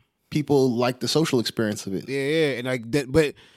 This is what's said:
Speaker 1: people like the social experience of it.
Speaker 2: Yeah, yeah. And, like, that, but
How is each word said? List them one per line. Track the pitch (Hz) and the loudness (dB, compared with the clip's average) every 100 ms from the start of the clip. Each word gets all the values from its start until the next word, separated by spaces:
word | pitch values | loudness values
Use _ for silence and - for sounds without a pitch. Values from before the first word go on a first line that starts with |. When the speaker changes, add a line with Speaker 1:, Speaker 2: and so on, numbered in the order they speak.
| _ _ _ | _ _ _
Speaker 1:
people | 156 143 143 131 | -4 2 4 4
like | 117 123 127 | 2 0 -2
the | 117 | -2
social | 151 160 131 | 0 2 0
experience | 110 - 110 98 - | 0 -2 -2 -2 -6
of | |
it. | 95 - | -6 -4
Speaker 2:
Yeah, | 139 | -4
yeah. | 139 160 151 120 | -2 0 0 -2
And, | 123 | -4
like, | 127 113 | -4 -2
that, | 143 127 | -2 2
but | 143 147 - - | 2 2 -2 -18